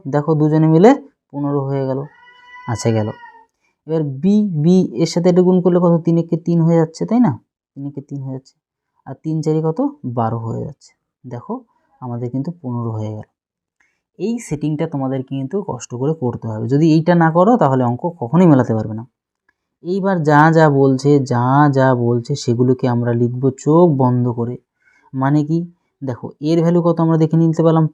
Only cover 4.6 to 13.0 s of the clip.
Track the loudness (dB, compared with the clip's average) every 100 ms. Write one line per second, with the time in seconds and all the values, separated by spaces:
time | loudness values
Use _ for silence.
4.6 | 2 4 2 -2 -2 0 2 2 4 2
5.6 | 2 2 2 2 2 0 0 -4 -2 0
6.6 | 2 2 0 -4 -4 2 2 0 _ _
7.6 | _ -14 -12 -12 -14 -12 -10 -12 _ _
8.6 | _ _ _ _ -20 -12 -6 -4 -2 -2
9.6 | -2 -2 -6 -6 -8 -4 -4 -4 -6 -8
10.6 | -10 -14 _ _ _ _ -16 -16 -12 -14
11.6 | _ _ _ _ -12 -10 -8 -8 -8 -10
12.6 | -8 -6 -6 -6